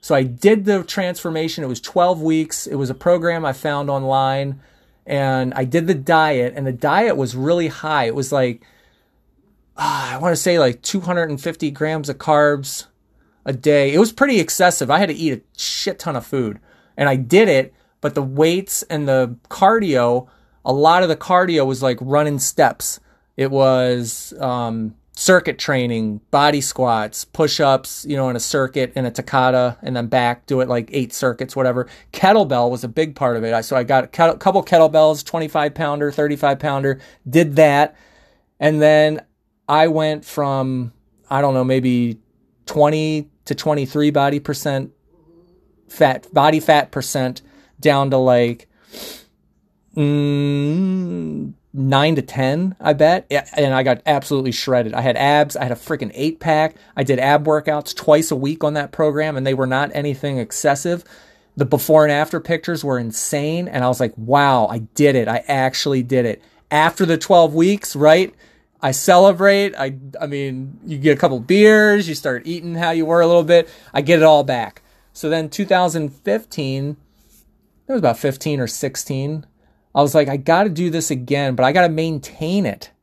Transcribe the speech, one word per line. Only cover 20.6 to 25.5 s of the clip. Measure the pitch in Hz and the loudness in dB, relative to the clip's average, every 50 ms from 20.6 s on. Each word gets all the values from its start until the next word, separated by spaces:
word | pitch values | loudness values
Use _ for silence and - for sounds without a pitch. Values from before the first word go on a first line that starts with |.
| _ | _
a | 127 | -4
lot | 131 139 147 160 165 180 | 0 2 4 4 4 4
of | 185 170 | 2 0
the | 156 | -2
cardio | - - - 185 180 185 180 170 156 139 | -4 -2 0 2 2 2 2 0 0 0
was, | 131 135 127 | 0 -2 -2
like, | 131 131 123 - | -2 -2 -2 -2
running | 127 131 139 147 151 151 147 139 | -6 -2 0 0 0 0 -2 -4
steps. | - - - - 151 123 - _ - - - - _ _ _ _ _ _ _ - | -4 -6 0 2 2 2 2 _ -10 -10 -10 -12 _ _ _ _ _ _ _ -4
It | 135 135 | -4 -2
was, | 135 135 135 131 131 127 127 127 123 123 120 113 - - - - - - | 0 2 2 4 4 2 2 0 0 -2 -4 -8 -10 -12 -14 -18 -14 -8
um, | 143 131 123 123 120 117 113 113 110 107 107 _ _ _ _ | -6 -6 -4 -4 -4 -6 -6 -6 -8 -8 -10 _ _ _ _
circuit | - - - 185 180 170 - | -6 0 2 2 2 2 -2